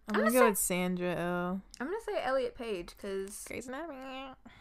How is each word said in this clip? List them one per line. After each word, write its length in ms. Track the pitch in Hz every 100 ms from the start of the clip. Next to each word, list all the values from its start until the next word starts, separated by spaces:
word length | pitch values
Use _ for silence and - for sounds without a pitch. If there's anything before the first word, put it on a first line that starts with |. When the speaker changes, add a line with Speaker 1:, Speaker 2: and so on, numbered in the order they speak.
| -
Speaker 1:
I'm 80 | 214
Speaker 2:
I'm 40 |
Speaker 1:
gonna 40 |
Speaker 2:
gonna 60 | 220
Speaker 1:
go 60 | 254
Speaker 2:
say 100 | 233
Speaker 1:
with 80 | 190
Sandra 560 | - 180 180 180 180 165
Oh. 440 | 175 180 180 190 - -
Speaker 2:
I'm 60 | 262
gonna 100 | 440
say 180 | 453 381
Elliot 320 | - 269 240 -
Page 380 | 233 185 175 -
'cause 460 | 202 196 196 - -
Speaker 1:
Grey's 220 | - 254
Anatomy. 640 | 262 330 262 269 262 269 262 - -